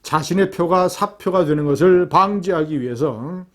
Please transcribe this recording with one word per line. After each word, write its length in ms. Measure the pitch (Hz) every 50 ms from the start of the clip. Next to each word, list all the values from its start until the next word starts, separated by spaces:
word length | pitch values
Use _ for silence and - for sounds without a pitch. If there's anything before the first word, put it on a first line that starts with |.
| -
자신의 480 | - - 156 147 - 175 190 196 190
표가 380 | 190 - 175 165 185 185 185 180
사표가 560 | 180 - 202 202 - - - 190 185 190 170
되는 200 | 147 151 151 151
것을 440 | 147 143 127 165 185 185 180 180 170
방지하기 720 | 147 170 190 196 208 202 180 190 185 165 156 156 156 143
위해서 640 | 123 123 120 117 147 151 120 107 120 147 180 185 180 - _